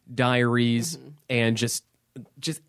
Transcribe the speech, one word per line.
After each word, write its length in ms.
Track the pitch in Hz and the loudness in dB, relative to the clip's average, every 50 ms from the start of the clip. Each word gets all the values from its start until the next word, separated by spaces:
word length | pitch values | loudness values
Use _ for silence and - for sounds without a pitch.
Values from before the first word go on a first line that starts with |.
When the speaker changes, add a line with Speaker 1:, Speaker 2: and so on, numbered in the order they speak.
| _ - 127 | _ -8 -2
Speaker 1:
diaries, 840 | 117 127 123 127 123 123 120 120 123 120 120 117 117 117 - 165 | 0 2 2 4 4 4 4 4 2 2 2 2 0 -2 -4 -6
Speaker 2:
Mm-hmm. 140 | 131 131 139 147 - _ - | -10 -14 -18 -20 -18 _ -4
Speaker 1:
and 280 | 131 120 117 113 113 104 | -2 0 2 2 2 0
just, 260 | 120 113 - - - _ _ _ _ _ - 127 110 - _ - | -2 -2 -4 -6 -10 _ _ _ _ _ -20 -20 -20 -20 _ -12
just 220 | 131 160 156 - - | -10 -10 -10 -8 -6